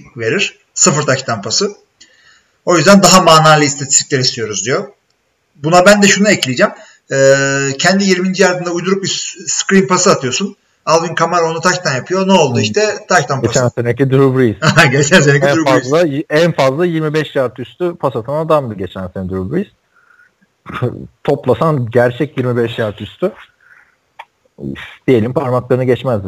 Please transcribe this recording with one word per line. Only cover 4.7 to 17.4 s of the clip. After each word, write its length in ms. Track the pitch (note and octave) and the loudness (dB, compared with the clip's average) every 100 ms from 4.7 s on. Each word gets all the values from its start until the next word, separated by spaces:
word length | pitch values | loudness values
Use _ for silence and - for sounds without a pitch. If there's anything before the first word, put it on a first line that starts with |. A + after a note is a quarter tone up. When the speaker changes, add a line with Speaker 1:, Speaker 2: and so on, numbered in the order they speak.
| D3+ D3+ _ _ _ _ _ _ | -4 -6 _ _ _ _ _ _
Speaker 1:
Buna 320 | _ D3 F3 F#3 | _ 2 4 6
ben 160 | G#3 | 6
de 40 | G3+ | 4
şunu 220 | F#3+ G#3 | 4 2
ekleyeceğim. 440 | E3+ C3 B2+ G#3+ - - _ _ | 2 0 0 -2 -2 -20 _ _
Ee, 640 | C#3 C3+ C#3 C#3 C#3 C#3 C3+ | 2 4 4 2 -2 -2 -2
kendi 260 | F3 G3 | 0 2
yirminci 380 | G3 F3+ F#3+ F#3 | 2 0 0 0
yardında 280 | F3+ F3+ F3 | 0 0 -4
uyduruk 320 | F3 F3 G3 | -4 -2 -2
bir 60 | F#3+ | -2
s-, 380 | - - - - | -6 -8 -12 -8
screen 400 | - - G3 - | -6 2 2 4
pası 240 | F3+ G3+ | 2 2
atıyorsun. 460 | D#3+ B2+ - G3 - _ _ - | 2 0 -4 -6 -8 _ _ -2
Alvin 280 | D#3+ E3+ | 0 0
Kamara 360 | - E3+ F3 E3 | -2 -2 0 -2
onu 100 | E3 | -2
taştan 340 | F3+ F3+ D#3 | -2 -2 -2
yapıyor. 340 | C3+ - F3+ F#3+ | -4 -4 -2 2
Ne 40 | |
oldu 260 | F#3+ C#3+ A#2 | 2 2 0
Speaker 2:
Hı. 40 | |
Speaker 1:
işte? 440 | G#2+ G#3 G#3+ - - | -2 0 -2 -4 -2
Taştan 320 | F3+ C#3 C3+ | 0 0 -2
pası. 140 | A#2 | -2
Speaker 2:
Geçen 140 | C3+ B2 | -2 -2
seneki 420 | - A#2+ A#2+ C3+ | -2 -4 -2 0
Drew 280 | C3+ C#3 C3 | 4 4 4
Brees. 180 | B2 G2 D#3 | 0 2 0
Speaker 1:
<laughs> 180 | D3 C#3 | 2 2
Geçen 280 | C3 D3 F3+ | 2 2 2
seneki 260 | D3 C#3+ C#3 | 2 2 2
Speaker 2:
En 100 | E3 | 0
Speaker 1:
Drew 160 | D3 | 2
Brees. 180 | B2+ B2 | 0 0
Speaker 2:
fazla, 160 | D3+ F3 C3+ - | 0 0 -2 -2
en 220 | D3+ E3+ | 0 0
fazla 340 | - C3+ C3+ F3+ | 2 0 0 -2
yirmi 280 | D#3+ D#3 | -2 -2
beş 220 | D3+ D3 | -2 -4
yard 200 | C#3+ | -2